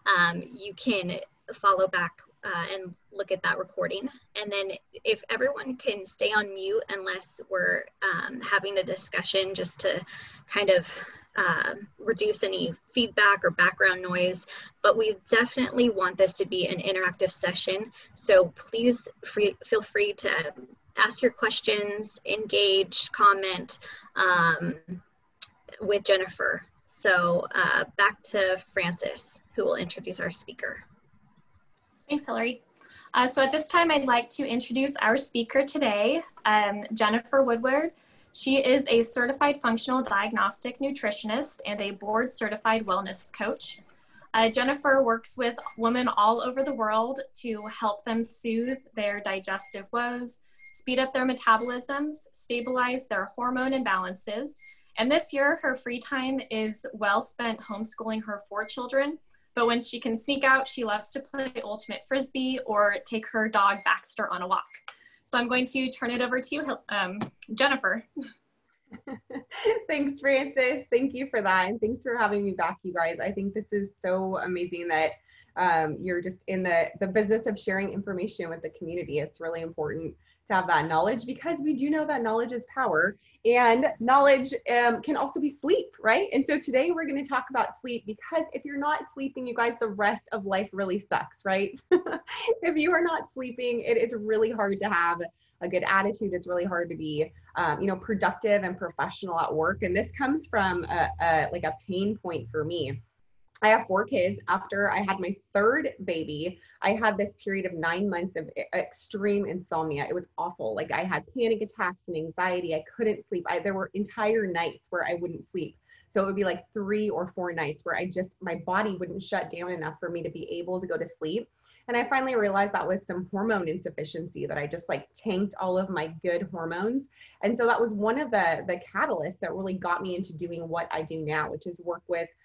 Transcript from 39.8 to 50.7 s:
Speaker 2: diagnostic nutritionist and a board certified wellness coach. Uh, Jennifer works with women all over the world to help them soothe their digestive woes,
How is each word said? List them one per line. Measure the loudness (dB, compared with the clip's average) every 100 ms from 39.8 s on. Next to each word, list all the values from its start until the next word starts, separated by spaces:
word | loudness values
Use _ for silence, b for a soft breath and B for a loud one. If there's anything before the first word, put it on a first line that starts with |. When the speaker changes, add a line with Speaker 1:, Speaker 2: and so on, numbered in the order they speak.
| 0 0
Speaker 2:
diagnostic | 2 0 0 0 0 -2 -8 -4
nutritionist | -4 -2 -4 -4 -2 -4 -4 -6
and | -6 -4
a | -6
board | -6 -2 0 0
certified | -2 -4 -2 0 0 0
wellness | -2 -2 -8 -10
coach. | -6 -6 -4 -8 -10 -18 b b b b
Uh, | 2 2
Jennifer | 4 0 2 4 4
works | 4 0 -4 -2
with | -2 -2 -12 -2
women | 0 2 2
all | 4 4 4
over | 0 -2
the | -2
world | 0 0 2 0 -4 -10 -10
to | -8 -8 -8
help | -4 -2 -2
them | -2 -2
soothe | -2 -4 -2 0 -2 -4 -8 -4
their | -4 -2
digestive | -4 -4 -4 -6 -6 -12 -6
woes, | -4 -4 -4 -8 -10 B B B